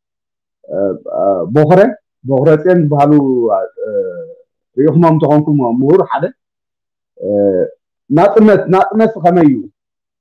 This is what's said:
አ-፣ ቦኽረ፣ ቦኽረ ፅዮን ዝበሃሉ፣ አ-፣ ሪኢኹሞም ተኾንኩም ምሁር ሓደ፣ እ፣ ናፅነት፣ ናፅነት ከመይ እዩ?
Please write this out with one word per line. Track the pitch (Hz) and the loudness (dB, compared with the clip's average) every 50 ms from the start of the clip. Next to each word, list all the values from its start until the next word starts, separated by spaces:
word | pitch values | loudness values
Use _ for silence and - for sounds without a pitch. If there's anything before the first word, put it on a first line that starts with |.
| _ _ _ _ _ _ _ _ _ _ _ _ _ - - 92 101 98 92 - - - - | _ _ _ _ _ _ _ _ _ _ _ _ _ -10 -6 -4 -4 -4 -6 -8 -12 -10 -8
አ-፣ | - 85 101 98 90 85 85 | -4 -2 -2 -2 -4 -4 -4
ቦኽረ፣ | 117 147 156 147 180 185 202 254 320 - _ _ _ _ - | 0 0 2 2 4 4 2 2 0 -8 _ _ _ _ -8
ቦኽረ | 127 135 127 139 160 156 151 | -4 -2 0 2 2 2 2
ፅዮን | 156 185 185 175 | 2 0 0 2
ዝበሃሉ፣ | 160 147 147 139 143 143 151 147 139 135 131 123 117 110 | 2 0 0 0 2 2 2 2 2 0 -2 -2 0 -2
አ-፣ | 101 95 92 - _ - - 110 107 101 95 92 87 87 82 82 - _ _ _ _ _ _ _ - 123 | -2 -2 -4 -6 _ -12 -10 -8 -6 -6 -6 -6 -8 -12 -16 -18 -20 _ _ _ _ _ _ _ -4 -2
ሪኢኹሞም | 139 156 139 160 175 165 160 151 | 0 0 2 2 2 4 2 2
ተኾንኩም | 165 143 147 147 147 151 147 143 131 120 117 | 2 2 2 0 0 0 0 0 0 -2 -2
ምሁር | 123 135 139 170 190 180 | -2 0 2 2 2 2
ሓደ፣ | - - 131 156 202 - _ _ _ _ _ _ _ _ _ _ _ _ _ _ _ _ - | 0 -4 -6 -6 -6 -8 _ _ _ _ _ _ _ _ _ _ _ _ _ _ _ _ -12
እ፣ | 90 95 104 101 101 101 95 90 90 - - _ _ _ _ _ _ - | -8 -4 -2 0 0 0 0 -2 -2 -4 -6 _ _ _ _ _ _ -2
ናፅነት፣ | 139 156 180 202 294 226 214 214 202 185 196 160 | 0 2 2 2 4 4 4 4 4 2 0 0
ናፅነት | 185 190 - - 214 214 220 202 - | 0 0 0 0 0 0 0 -2 -2
ከመይ | - 156 175 180 180 165 147 | -2 -2 0 2 2 2 2
እዩ? | 131 113 - - _ _ _ _ _ _ _ _ _ - | 2 0 -6 -12 _ _ _ _ _ _ _ _ _ -6